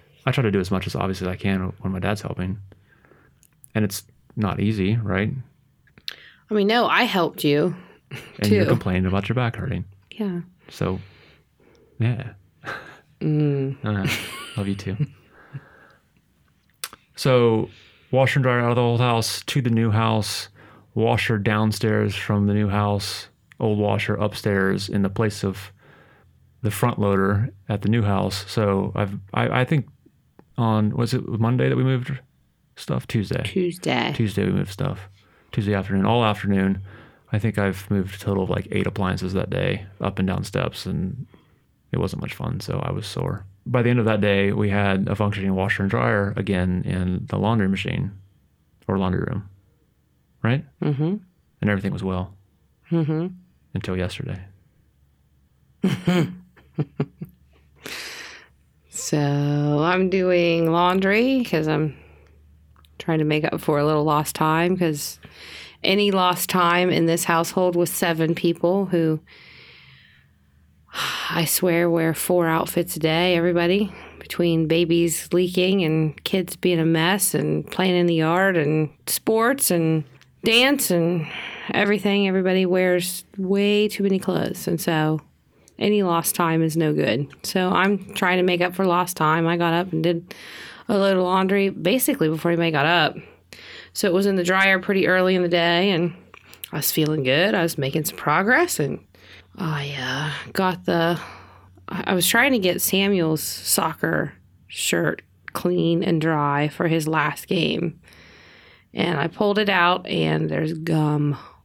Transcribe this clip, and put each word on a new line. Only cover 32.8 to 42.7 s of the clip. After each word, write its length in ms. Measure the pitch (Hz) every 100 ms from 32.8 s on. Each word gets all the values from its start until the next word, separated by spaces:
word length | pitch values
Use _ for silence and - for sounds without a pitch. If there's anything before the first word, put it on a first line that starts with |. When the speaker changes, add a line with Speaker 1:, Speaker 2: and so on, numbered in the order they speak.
| - - -
Speaker 1:
Tuesday. 360 | 113 101 -
Speaker 2:
Tuesday. 680 | - 190 175 175 151 127 123 143
Speaker 1:
Tuesday 300 | 110 98 98
we 60 |
moved 180 | 95 95
stuff. 380 | - 95 98 - - _ _ _
Tuesday 220 | - 101
afternoon, 320 | 98 95 98 104
all 180 | 117
afternoon. 580 | 113 104 101 98 95 98 98 - - - _
I 80 | 107
think 180 | 113 104
I've 320 | 98 95 -
moved 240 | 98 95 98
a 40 |
total 240 | 104 98
of, 60 | 95
like, 180 | 95 95
eight 160 | 98 95
appliances 460 | 101 95 95 92
that 160 | 92 95
day, 360 | 92 95 98 95 -
up 180 | 98 98
and 80 | 95
down 160 | 92
steps 420 | 95 98 85 - 92
and 420 | 80 92 113 - - _ _ _ _ _
it 60 | 87
wasn't 220 | 87 -
much 120 | - -
fun, 240 | 82 90
so 200 | 90